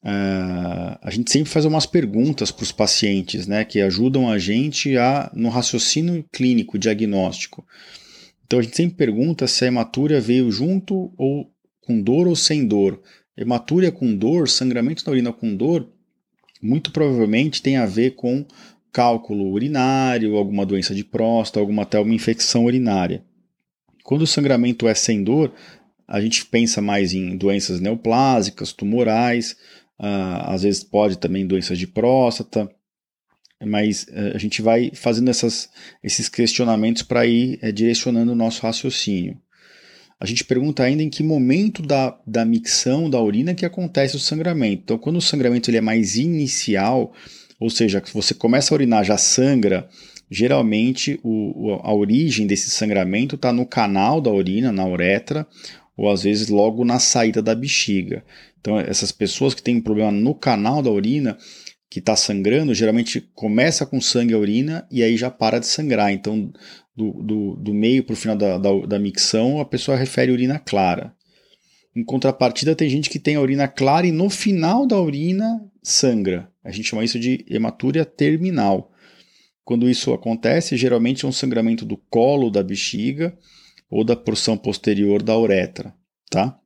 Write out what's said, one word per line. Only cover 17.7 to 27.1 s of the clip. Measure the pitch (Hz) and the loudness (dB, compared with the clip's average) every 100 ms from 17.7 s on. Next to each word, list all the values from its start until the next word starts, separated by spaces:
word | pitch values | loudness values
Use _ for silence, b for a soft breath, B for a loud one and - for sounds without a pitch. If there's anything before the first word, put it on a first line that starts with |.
| 135 | 0
a | 113 | 0
ver | 98 127 | 0 0
com | 127 123 131 143 B B B _ | 0 -4 -4 -6 B B B _
cálculo | - 120 113 - 104 98 | 0 2 2 -2 -4 -2
urinário, | 98 131 147 127 135 131 120 110 104 | -2 -2 0 0 2 0 0 0 0
alguma | 101 101 95 | 0 -2 0
doença | 98 90 | -2 -2
de | 98 | -6
próstata, | 104 117 113 117 107 107 | -6 -2 0 0 0 -2
alguma, | 104 107 | 0 -2
até | 101 107 | 0 0
uma | 107 | 2
infecção | 113 113 113 - 123 117 | 0 0 0 0 2 2
urinária. | 127 120 98 90 92 - _ _ _ _ _ _ _ | 2 2 0 0 -4 -8 _ _ _ _ _ _ _
Quando | - 143 | -4 0
o | 160 | 0
sangramento | - 143 127 120 117 117 | 2 2 4 2 2 0
é | |
sem | 107 - 110 | 2 0 0
dor, | 98 139 147 B B B B _ _ | 2 2 0 B B B B _ _
a | 101 | -2
gente | 110 113 - | -2 -2 -2
pensa | 117 117 113 | 0 2 0
mais | 104 101 95 | 0 0 0